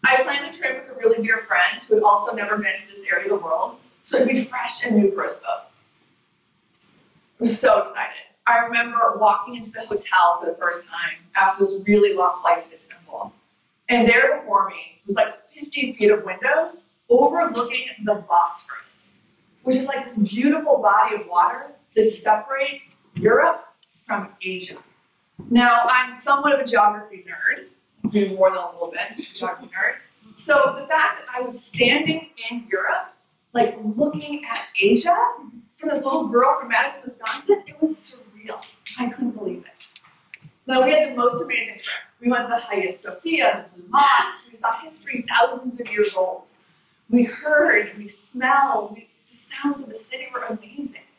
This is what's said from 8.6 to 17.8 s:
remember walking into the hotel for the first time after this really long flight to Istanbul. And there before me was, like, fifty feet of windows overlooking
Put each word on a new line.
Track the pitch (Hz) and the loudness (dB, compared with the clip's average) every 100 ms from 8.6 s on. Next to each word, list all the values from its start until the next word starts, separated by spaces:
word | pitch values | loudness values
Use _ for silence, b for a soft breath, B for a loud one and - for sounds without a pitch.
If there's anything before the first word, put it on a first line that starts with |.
remember | 240 240 240 233 - 208 | 2 -2 -2 2 2 4
walking | 214 208 247 240 | 2 2 -2 -12
into | 214 | -14
the | 220 | -14
hotel | 226 208 - 185 226 175 | -6 -6 0 4 4 2
for | 165 | -4
the | |
first | - 175 170 - | -4 -4 -4 -10
time | - - - _ | -8 -8 -10 _
after | 190 190 190 | 2 2 4
this | 196 - | 0 0
really | 208 208 202 | 2 4 4
long | 185 175 - | 4 0 0
flight | - - | 0 0
to | - | -2
Istanbul. | - - - - - - _ _ _ _ _ - | -18 -18 -20 -16 -12 -12 _ _ _ _ _ 0
And | 240 226 | 4 6
there | 240 - - | 6 4 2
before | - - - | 0 0 0
me | - - _ | -6 -18 _
was, | 196 208 | -6 0
like, | - - _ | 0 -2 _
fifty | - 294 285 254 | -18 -10 -6 -6
feet | - 208 | 2 4
of | 208 | 4
windows | 190 180 254 302 330 - - _ _ | 0 -4 0 0 0 -8 -18 _ _
overlooking | 247 - 339 330 240 240 233 | 4 6 4 0 -2 -4 -6